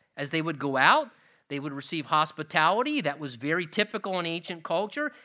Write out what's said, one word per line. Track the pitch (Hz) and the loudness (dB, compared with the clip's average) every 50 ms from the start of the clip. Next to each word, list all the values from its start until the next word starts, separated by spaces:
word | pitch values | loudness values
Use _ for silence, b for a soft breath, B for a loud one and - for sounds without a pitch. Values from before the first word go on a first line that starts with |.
| _ _ - | _ _ -8
As | - 147 143 | -8 -6 -2
they | 165 160 156 | 0 0 0
would | 165 156 135 | 0 -2 -2
go | 143 143 135 | -2 0 2
out, | 131 135 170 247 311 294 233 b b b b b b b | 4 6 6 6 4 2 -2 b b b b b b b
they | b 143 143 | b -6 -6
would | 135 151 139 | -6 -6 -6
receive | 139 - - 175 160 139 | -6 -6 -4 -4 -4 -2
hospitality. | - 160 151 156 160 - - 151 - - 165 156 165 190 226 262 302 302 285 | 2 2 2 2 2 -2 -10 -6 0 2 4 4 6 4 2 0 0 0 0
That | 175 143 143 147 | 0 -2 -2 -4
was | 151 139 123 | -6 -8 -8
very | 113 127 147 160 180 175 | -4 -2 0 0 0 0
typical | 156 - 214 208 208 - 202 196 202 185 180 | -2 0 0 0 0 0 -6 -4 -2 -2 -2
in | 170 | 0
ancient | 165 165 175 170 - 180 170 | -2 -2 -4 -4 -8 -10 -10
culture. | 160 - 170 175 208 208 - 294 302 294 B B | -4 -2 0 0 0 -2 -4 -4 -4 -4 B B